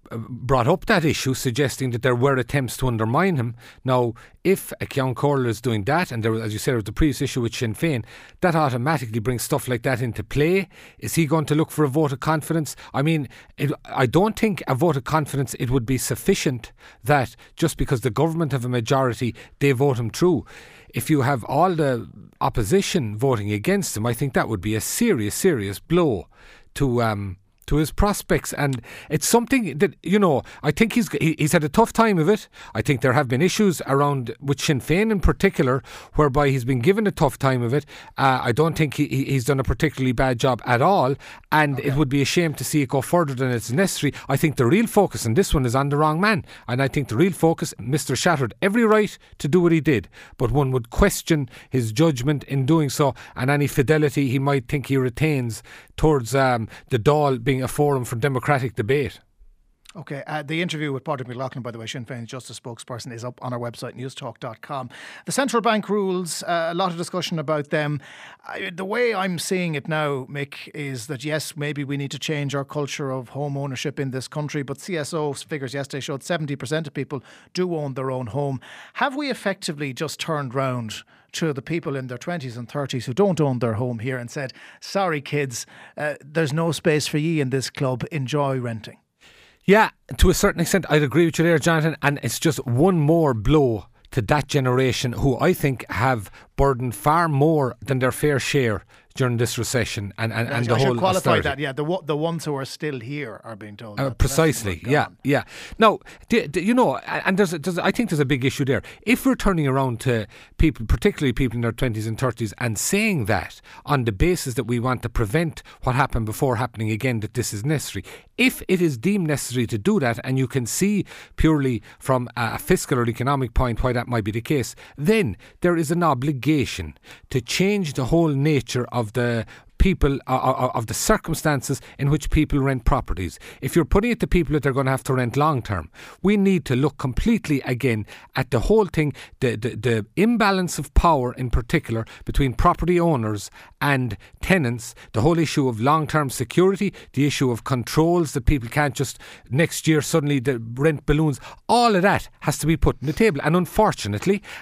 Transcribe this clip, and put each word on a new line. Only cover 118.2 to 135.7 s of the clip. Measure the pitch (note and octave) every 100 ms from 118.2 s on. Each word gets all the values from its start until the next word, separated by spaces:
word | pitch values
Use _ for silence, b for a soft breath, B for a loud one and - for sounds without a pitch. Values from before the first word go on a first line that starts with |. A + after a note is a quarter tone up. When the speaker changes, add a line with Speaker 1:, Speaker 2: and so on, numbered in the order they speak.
| B -
Speaker 1:
If | B3+ - -
it | F#3
is | E3+ A#2+
deemed | E3+ G#3 D#3+
necessary | C#3 - B2 A2+
to | A2
do | F#3 G#3+
that, | C3 A2+
and | - C3
you | C3
can | C3+
see | A2+ - G3 G3+ - B B -
purely | D#3+ D#3 C3 A2+ B B
from | - B2+ A#2+
a | - A#2 -
fiscal | - F#3 - C3
or | A#2+
economic | A2 B2 C#3 B2+
point | - B2+ A2
why | B2+
that | A#2+ A#2
might | A#2
be | G#2
the | A2
case, | A2+ D3+ A2+ - B -
then | D3+ A3 C3+ F#2 B B
there | F3 E3+
is | D3
an | E3+
obligation | E3 B2+ C#3+ C#3 C3+ D#3 A2 - D#2+ - B B -
to | B2+
change | - - F#3+ G#3 D#3+
the | C#3 A#2+
whole | E3 E3
nature | C3+ D3 C#3+ - B2+ A#2+
of | B2 A2
the | B2+ A#2+ A#2 A2 B B -
people, | F#3+ F3 D3+ C#3 -
uh, | C3
uh, | C3 C3 B2+
of | - A2+
the |
circumstances | - - G#3+ - D#3 D#3+ C#3+ - C#3 B -
in | C#3
which | D3+ -
people | D#3 D3 D3
rent | C3+ C3
properties. | - C3 - F2 F2 - B B
If | C3
you're | E3+
putting | D3+ F3+ A#3+
it | A3+
to | E3+
people | F#3 D3
that | D3+
they're | C#3+
gonna | C3 C3+
have | C3
to | -
rent | B2+ B2 C#3
long | D3+ C3+
term, | G2+